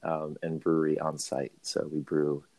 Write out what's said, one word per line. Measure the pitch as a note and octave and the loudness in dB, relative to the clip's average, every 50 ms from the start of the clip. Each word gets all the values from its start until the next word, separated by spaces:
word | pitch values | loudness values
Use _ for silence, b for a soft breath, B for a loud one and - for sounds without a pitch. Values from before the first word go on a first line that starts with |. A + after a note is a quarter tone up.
| - | -4
um, | E2 D#2+ D#2 D#2 D2+ D2 - | -2 -2 -2 -2 -6 -6 -4
and | E2+ E2 D#2+ D2+ | -4 -4 -2 0
brewery | - E2 E2 D#2+ D#2 D#2 D2+ - | 2 4 4 4 4 4 2 2
on | D#2 D#2 D#2 | 0 -2 -4
site. | D2 - - - C2+ C2+ - - _ | -4 -6 -4 -2 -2 -4 -4 -8 _
So | - - - - - D2+ | -10 -4 -2 -2 -2 0
we | D#2 D2+ | -2 -4
brew, | C#2 - D#2+ D2+ D2 D2 C#2+ C#2+ - _ _ | -2 0 2 2 2 2 0 -2 -6 _ _